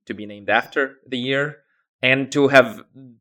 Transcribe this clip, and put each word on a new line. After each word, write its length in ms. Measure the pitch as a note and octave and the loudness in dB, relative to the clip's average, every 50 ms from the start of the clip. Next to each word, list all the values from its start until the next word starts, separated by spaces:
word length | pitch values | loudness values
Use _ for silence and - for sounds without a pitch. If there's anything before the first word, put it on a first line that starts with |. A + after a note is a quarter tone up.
| _ | _
to 80 | - - | -16 -16
be 100 | G2 G#2 | -14 -14
named 240 | G#2 G#2 G#2 G2+ G2 | -18 -18 -12 -4 -2
after 480 | G2+ A#2 - - - D#3 C#3 C3+ C3+ _ _ | 0 0 -2 -2 -4 -4 -4 -6 -6 _ _
the 120 | - C3 B2 | -10 -10 -8
year 400 | A#2+ C3 C3+ C#3 C#3+ D3+ D3 - _ _ _ _ _ _ _ _ | -6 -4 -4 -4 -4 -6 -8 -16 _ _ _ _ _ _ _ _
and 320 | - B2+ C3 C#3 C#3 C3 - | 0 0 0 0 -2 -2 0
to 160 | C#3+ C#3+ C3 | 2 2 4
have 320 | C#3+ C3+ B2 A#2 G#2 - - _ _ C3 C3+ B2+ A#2 A#2 | 6 6 4 4 0 -14 -18 _ _ -20 -20 -20 -20 _